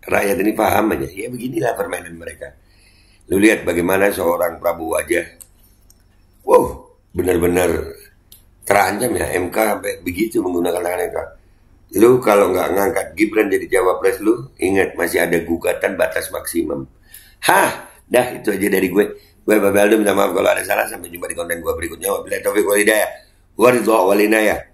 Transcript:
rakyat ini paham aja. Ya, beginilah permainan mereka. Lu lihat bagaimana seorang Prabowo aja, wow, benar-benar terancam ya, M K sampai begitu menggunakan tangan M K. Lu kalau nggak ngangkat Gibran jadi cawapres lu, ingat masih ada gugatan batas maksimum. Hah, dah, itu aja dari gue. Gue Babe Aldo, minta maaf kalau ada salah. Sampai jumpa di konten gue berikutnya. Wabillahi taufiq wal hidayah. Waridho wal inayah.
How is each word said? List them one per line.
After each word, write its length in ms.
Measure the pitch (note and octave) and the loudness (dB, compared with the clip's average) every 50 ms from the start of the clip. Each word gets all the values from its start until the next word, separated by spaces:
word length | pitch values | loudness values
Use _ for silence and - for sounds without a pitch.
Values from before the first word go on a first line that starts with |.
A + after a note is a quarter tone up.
rakyat 360 | - - G#2 G2+ G2+ G2+ G2 F2+ | -6 0 0 0 2 2 0 2
ini 100 | F#2+ G#2+ G#2+ - | 2 0 2 2
paham 400 | A2 G2 - G2+ G#2+ A2 F#2 E2 | 2 2 2 2 2 2 0 -2
aja. 100 | - - - | -4 -8 -8
Ya, 160 | - G#2 B2+ | -10 -10 -10
beginilah 480 | B2 B2 A2 B2+ - A2+ - A#2+ G#2 - | -10 -8 -10 -6 -6 -4 -2 -2 -2 -4
permainan 400 | G2 - F#2 F2 E2+ E2+ E2+ E2 | -4 -6 -6 -10 -10 -12 -16 -16
mereka. 400 | E2 E2 D#2 - D2 C#2 - - _ _ _ _ _ _ _ _ _ _ _ _ _ - | -16 -16 -16 -16 -16 -18 -18 -20 _ _ _ _ _ _ _ _ _ _ _ _ _ -2
Lu 80 | E2+ F#2+ | 0 4
lihat 240 | G2+ A2 G#2+ - - | 4 4 4 4 0
bagaimana 480 | - F2 E2+ E2+ F2+ F#2+ F#2+ G2 G2+ | -2 -2 0 0 2 2 4 2 2
seorang 480 | G2 F#2+ F#2 E2+ E2+ E2+ E2+ F2 E2+ D#2+ | 2 0 0 0 0 0 0 -2 -4 -4
Prabowo 400 | E2 E2+ E2+ D#2+ D#2+ D#2+ E2 D#2+ | -4 -4 -4 -4 -4 -4 -4 -4
aja, 240 | D#2+ D2+ F2 E2+ E2 - - _ - _ _ _ _ _ _ _ _ _ _ _ _ _ _ _ _ _ _ _ _ | -2 -2 -2 -4 -4 -6 -14 _ -20 _ _ _ _ _ _ _ _ _ _ _ _ _ _ _ _ _ _ _ _
wow, 400 | B2+ B2+ - - - - - - - _ _ _ _ _ | 4 4 4 4 4 -4 -12 -16 -20 _ _ _ _ _
benar-benar 560 | F2 F2 F2 F2+ F2 E2+ F2+ F2 F2+ F2+ E2+ E2 - - - - - - - _ _ _ _ - - _ _ _ _ _ - | -4 0 0 2 2 2 2 2 2 2 2 0 -2 -4 -8 -12 -16 -20 -20 _ _ _ _ -20 -20 _ _ _ _ _ 2
terancam 480 | G2+ G3+ G3 F#2 G2 G#2+ B2 B2+ G#2+ | 2 4 4 2 0 -2 -2 -2 -2
ya, 160 | F2+ E2 C#2+ | -2 -2 -2
M 160 | C#2 F2+ F#2 F2 | -2 -2 -2 -2
K 80 | - | 0
sampai 480 | A2 A2 G#2+ G#2 F#2+ F#2 G2+ G2 - - | 0 0 0 0 -4 -4 -8 -8 -6 -6
begitu 400 | F2+ F2+ F2 A2 - - A#2 G2 | -8 -2 -2 -2 -2 0 -2 -2
menggunakan 400 | F2+ F2 F2 F2 F2 E2+ F2+ F2 | 0 -2 0 0 0 -2 -2 -2
tangan 240 | F2 F2+ F2+ F2+ - | -4 -4 -2 -4 -4
M 40 | - | -4
K. 20 | D#2+ D#2+ - - - _ _ _ _ _ _ _ _ _ _ | -6 -8 -8 -14 -20 _ _ _ _ _ _ _ _ _ _
Lu 320 | - F#2 G#2 A#2+ B2+ B2 B2 | 2 4 6 6 6 6 4
kalau 320 | A2 G#2 G2+ G2+ F2 F#2 | 4 4 4 4 2 2
nggak 140 | F#2 E2+ D2+ | 0 -2 0
ngangkat 360 | E2 G2 G2 G2 - G2 F#2 - D#2+ E2+ | 0 0 0 0 0 -2 -4 -6 -2 -2
Gibran 320 | G#2+ G#2 G2+ G#2+ G#2+ G2 | -2 0 2 0 0 2
jadi 160 | F#2+ F#2+ F2 E2+ | 0 -2 -2 0
cawapres 560 | - F#2+ F#2 F#2 F2+ - - F#2+ F#2+ F#2 G2 | 0 2 2 2 0 2 0 -2 -2 0 0
lu, 240 | G#2+ A#2 B2 C3+ - _ | 0 0 0 -2 -14 _
ingat 400 | _ - F2+ G2 G2 F#2 - - | _ -2 0 2 2 0 0 0
masih 320 | - F2 E2+ E2 F#2 E2+ F2 | -4 -4 -2 0 0 0 0
ada 80 | E2+ E2+ E2 | 0 -2 -2
gugatan 560 | E2 E2+ E2 - F2 F2 - - G2 - E2+ | -2 -6 -4 -2 -2 -2 -2 -2 -4 -2 -2
batas 320 | E2+ - - - - - | -4 -2 -2 -6 -8 -6
maksimum. 560 | - - - - - E2+ D#2+ D#2 D2 C2+ C2+ - _ _ _ - - - - - - _ - | -10 -10 -10 -6 -4 -4 -4 -4 -6 -8 -10 -14 _ _ _ -20 -20 -20 -20 -20 -20 _ 0
Hah, 480 | - F3 F#3+ F#3 - - - - - - - _ _ | 2 2 4 2 0 -2 -6 -14 -20 -20 -20 _ _
dah, 200 | - A#2+ A#2+ - | 0 0 0 0
itu 160 | - - - A2 | -4 -6 -4 -4
aja 160 | G2+ F#2+ F#2+ G2+ | -4 -2 0 0
dari 160 | G2 F#2+ F#2+ F#2 | 0 2 0 0
gue. 180 | F2 G2 G2+ - - - _ _ _ _ _ | 2 0 0 0 -2 -12 _ _ _ _ _
Gue 120 | - G#2+ A2 | 0 2 2
Babe 200 | G2 G2 G2 G2+ | 2 2 2 4
Aldo, 200 | G2+ G#2 A2 A2 | 4 4 4 4
minta 160 | G#2 G2+ G2 | 2 2 2
maaf 160 | G2 G2+ G2 | 2 0 0
kalau 200 | F2 F#2+ G2 F#2+ | 0 0 2 2
ada 120 | F#2+ F#2+ F#2 | 0 0 -2
salah. 240 | F#2 G2+ G#2 A2 - | -4 -2 -2 -2 -4
Sampai 240 | A2 G2 F2 E2+ | -6 -14 -16 -16
jumpa 160 | E2 F2 F2 F2 | -14 -12 -12 -12
di 80 | - | -10
konten 240 | E2+ E2+ E2+ E2+ E2 | -10 -8 -8 -8 -8
gue 140 | E2 E2 D#2+ | -6 -6 -6
berikutnya. 320 | - E2+ E2 E2 E2 - G2 | -6 -6 -10 -10 -8 -6 -6
Wabillahi 340 | G2 F2+ - F#2 F#2+ - - | -6 -6 -6 -8 -8 -6 -4
taufiq 200 | G2+ G2 G#2 G2+ | -2 0 0 2
wal 160 | F#2+ G2+ G#2 | 2 2 2
hidayah. 300 | G#2 G#2 A2 G#2+ G2 - - - - _ _ _ _ _ _ - | 2 2 2 2 2 -2 -4 -12 -20 _ _ _ _ _ _ 4
Waridho 360 | G2+ B2 B2+ A#2+ G#2+ G#2 A2 A2 F#2 F#2 | 4 4 4 4 2 2 2 4 4 4
wal 140 | G2+ G2+ G2+ | 4 4 4
inayah. 360 | G#2 A2 A2 G#2+ G#2 F2 E2 - - | 4 4 4 2 2 0 -2 -6 -12